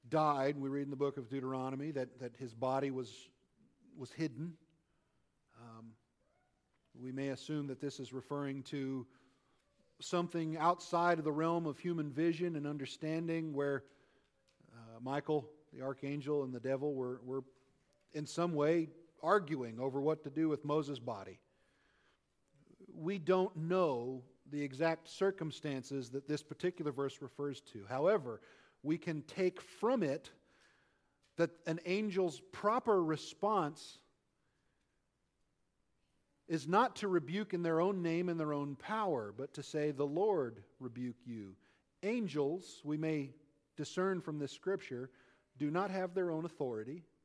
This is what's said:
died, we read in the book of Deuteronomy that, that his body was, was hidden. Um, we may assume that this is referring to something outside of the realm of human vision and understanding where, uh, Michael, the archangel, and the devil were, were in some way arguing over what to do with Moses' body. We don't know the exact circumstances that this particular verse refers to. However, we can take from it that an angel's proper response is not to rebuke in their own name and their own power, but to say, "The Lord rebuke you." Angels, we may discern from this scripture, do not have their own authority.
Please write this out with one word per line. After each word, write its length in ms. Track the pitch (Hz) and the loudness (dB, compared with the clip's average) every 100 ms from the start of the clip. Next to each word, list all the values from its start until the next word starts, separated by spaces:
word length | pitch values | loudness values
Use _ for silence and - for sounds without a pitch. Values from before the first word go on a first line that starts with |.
| 120 | 2
died, 480 | 156 156 143 139 143 | 4 4 4 2 2
we 100 | 135 | -2
read 140 | 139 | -2
in 80 | 139 | -2
the 60 | 131 | 0
book 220 | 143 139 | 0 0
of 100 | 113 | -6
Deuteronomy 640 | 135 127 131 131 135 147 | -4 -2 -2 -2 -4 -4
that, 260 | 139 127 - | -2 -4 -6
that 160 | 123 117 | -12 -8
his 160 | 131 | -12
body 380 | 113 131 135 139 | -2 2 2 2
was, 380 | 131 117 - - _ _ _ _ _ - - | -2 -6 -10 -20 _ _ _ _ _ -20 -14
was 140 | 127 | -12
hidden. 440 | - 160 120 165 160 _ _ _ _ _ _ _ _ _ 113 | -4 -4 -2 -10 -10 _ _ _ _ _ _ _ _ _ -20
Um, 280 | 117 113 113 110 _ _ _ _ _ _ _ _ _ - | -18 -16 -18 -20 _ _ _ _ _ _ _ _ _ -12
we 120 | 127 | -6
may 160 | 131 139 | -2 -2
assume 400 | 131 - 151 143 | -4 -2 -2 -2
that 120 | 127 | -4
this 200 | 143 - | -6 -6
is 120 | 127 | -8
referring 520 | 135 - 143 143 139 | -8 -4 -2 -2 -4
to 420 | 131 143 135 135 123 _ _ _ _ _ _ _ _ _ | -6 -4 -2 -4 -6 _ _ _ _ _ _ _ _ _
something 560 | - 175 175 170 160 160 | -2 0 0 -2 -2 4
outside 640 | 165 170 - 170 175 170 | 4 4 2 4 4 4
of 60 | |
the 60 | 156 | 2
realm 340 | 147 165 170 165 | 2 2 2 0
of 120 | 135 | -4
human 320 | 180 170 147 | -2 -2 -2
vision 460 | 131 165 160 175 156 | 2 2 2 -2 -2
and 100 | 143 | -4
understanding 840 | 147 135 - 156 160 165 165 160 | -4 -6 -6 -4 -2 0 -2 0
where, 320 | 143 143 139 - _ _ _ _ _ _ _ - | 0 2 0 -4 _ _ _ _ _ _ _ -20
uh, 260 | 117 113 113 | -20 -18 -10
Michael, 480 | 127 143 147 151 151 - _ | -2 -2 2 0 0 -18 _
the 100 | 127 | -8
archangel, 600 | 135 135 139 147 139 147 | -6 -4 -4 -4 0 0
and 100 | 131 | 0
the 60 | 127 | -2
devil 360 | 123 135 147 | -2 0 0
were, 260 | 135 127 127 | 0 -2 -4
were 200 | 123 135 131 _ _ _ _ _ _ | -4 -6 -6 _ _ _ _ _ _
in 120 | 151 151 | -8 -4
some 280 | - 175 | 0 2
way 340 | 156 147 170 160 - - _ | 4 6 4 2 -6 -20 _
arguing 560 | 160 202 156 147 120 113 | 4 4 4 -4 -4 -2
over 220 | 131 135 | -2 2
what 240 | 147 156 | 0 0
to 60 | 156 | -2
do 180 | 139 160 | 0 2
with 160 | 147 | 2
Moses' 340 | 147 151 143 135 | 2 0 0 -6
body. 400 | 120 104 95 92 _ _ _ _ _ _ _ _ _ _ _ _ _ - 190 | -6 -8 -8 -16 _ _ _ _ _ _ _ _ _ _ _ _ _ -20 -18
We 260 | - 160 196 | -6 -4 -2
don't 360 | 151 185 190 | 4 4 4
know 680 | 175 165 185 170 123 120 131 123 _ - | 0 0 4 4 2 -2 -6 -10 _ -10
the 100 | 147 | -4
exact 480 | 143 131 165 160 - | -4 2 2 2 -6
circumstances 1000 | - 196 196 160 - 151 135 127 139 120 | 0 2 2 -6 -6 -4 -4 -4 -6 -4
that 160 | 135 139 | -8 -2
this 160 | 151 | -4
particular 480 | - - 180 - 147 | -4 -2 -2 0 -2
verse 320 | 131 139 - | 0 -2 -4
refers 380 | 135 - 143 135 | -12 -4 -4 -4
to. 240 | - 110 95 | -10 -14 -4
However, 520 | 127 165 208 123 110 - - - _ | 4 6 4 2 -10 -14 -20 -20 _
we 160 | 143 165 | -2 0
can 240 | 175 156 | 0 -4
take 380 | 147 - 180 180 | -4 2 2 0
from 420 | - - 220 262 | -16 0 2 4
it 260 | 156 135 - - _ _ _ _ _ _ _ _ _ - | 4 0 -4 -20 _ _ _ _ _ _ _ _ _ 0
that 140 | 165 - - | 0 2 -4
an 100 | 165 170 | -2 2
angel's 560 | 190 214 185 180 135 - | 2 2 2 2 0 -14
proper 540 | - 208 240 240 196 | 0 2 2 6 4
response 920 | 160 156 - - 202 208 151 156 - - _ _ _ _ _ _ _ _ _ _ _ _ _ _ _ _ _ _ _ _ _ _ _ _ - | 6 0 -4 -2 2 4 2 -4 -16 -20 _ _ _ _ _ _ _ _ _ _ _ _ _ _ _ _ _ _ _ _ _ _ _ _ -4
is 180 | 160 135 | -2 4
not 300 | 190 302 - | 4 4 2
to 100 | 208 | 2
rebuke 480 | 180 139 190 214 | 2 2 -2 -2
in 80 | 180 | 0
their 180 | 170 160 | 2 4
own 220 | 185 190 | 4 2
name 260 | 170 165 180 | 0 0 0
and 120 | 165 | 0
their 120 | 151 | 0
own 220 | 147 143 | 0 -2
power, 580 | 135 - 220 202 139 104 101 | -6 -4 -2 0 0 -2 -8
but 160 | 135 | -8
to 80 | - | -8
say, 300 | - 151 151 | -4 0 0
"The 120 | 135 | 2
Lord 600 | 143 156 214 185 123 110 101 _ | 0 4 4 4 0 -4 -18 _
rebuke 400 | 127 117 123 120 | -10 -6 -6 -8
you." 300 | 123 113 98 92 _ _ _ _ | -10 -10 -10 -14 _ _ _ _
Angels, 800 | 196 240 202 147 143 175 - - | -2 0 0 2 2 0 -6 -10
we 140 | 147 151 | -4 -2
may 340 | 160 156 139 131 _ _ _ - | 0 0 -2 -10 _ _ _ -10
discern 440 | 147 - 185 180 | -4 0 0 0
from 200 | 160 151 | -4 -4
this 100 | 139 | -6
scripture, 600 | - 185 190 - 123 127 _ - _ _ 131 | -4 -2 -2 -4 -8 -8 _ -20 _ _ -4
do 120 | 147 | 0
not 220 | 170 196 | 2 0
have 200 | 190 185 | 0 0
their 200 | 185 180 | 0 0
own 120 | 160 | 0
authority. 600 | 165 - 135 110 110 170 - _ | -4 -2 -2 -2 -6 -10 -14 _